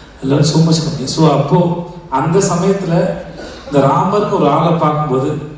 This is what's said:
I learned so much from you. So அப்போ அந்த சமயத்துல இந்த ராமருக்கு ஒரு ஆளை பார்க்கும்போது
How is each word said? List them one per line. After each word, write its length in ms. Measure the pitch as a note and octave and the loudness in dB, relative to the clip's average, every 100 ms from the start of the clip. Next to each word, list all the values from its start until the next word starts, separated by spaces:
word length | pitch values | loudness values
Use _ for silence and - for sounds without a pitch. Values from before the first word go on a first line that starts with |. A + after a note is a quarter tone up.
| - | -20
I 100 | - | -8
learned 240 | C3 C#3+ - | -2 2 2
so 100 | D#3 | 4
much 200 | E3 - | 4 2
from 180 | - - | 0 -6
you. 120 | - | -6
So 220 | - D#3 | 2 2
அப்போ 280 | C#3+ - F3 F3 F3+ - - - | 4 2 2 2 -2 -8 -14 -6
அந்த 280 | C3+ D#3+ G3 | -2 2 2
சமயத்துல 560 | F#3 F3+ G3 F#3+ E3 E3+ - - - - - - | 2 0 0 0 0 0 0 -4 -10 -16 -16 -16
இந்த 160 | - C#3+ C#3 | -4 0 2
ராமருக்கு 500 | D#3+ F#3 G3+ G3+ F#3+ | 2 0 0 0 0
ஒரு 120 | F#3 | 2
ஆளை 240 | - E3+ | 2 2
பார்க்கும்போது 580 | E3 D3+ D3+ D3+ C3 D3 - - | 2 0 0 -2 -2 -2 -4 -8